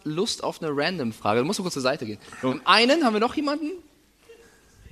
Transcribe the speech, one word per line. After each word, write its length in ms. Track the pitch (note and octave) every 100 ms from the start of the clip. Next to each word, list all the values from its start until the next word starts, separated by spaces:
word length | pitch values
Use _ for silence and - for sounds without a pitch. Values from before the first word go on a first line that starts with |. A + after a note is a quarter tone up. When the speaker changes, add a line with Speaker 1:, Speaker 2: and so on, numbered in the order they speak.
Speaker 1:
Lust 400 | D3+ D#3 A3+ -
auf 180 | D3 -
eine 100 | D#3
Random-Frage? 680 | C#3 D#3 F#3 A#2 - G#2 A2+
Du 40 | D3
musst 140 | G#3
mal 40 |
kurz 100 | F3+
zur 80 | C#3+
Seite 220 | B2+ D3 G#2+
gehen. 140 | G2+ - -
Speaker 2:
So. 100 | B2+
Speaker 1:
Zum 100 | C#3+ -
einen 380 | G3+ A#3+ E4
haben 100 | B3+
wir 60 | G#3
noch 160 | A#3+ D#4
jemanden. 360 | C#4+ D4 D4+ F#4 - _ _ _ - - - _ _ - -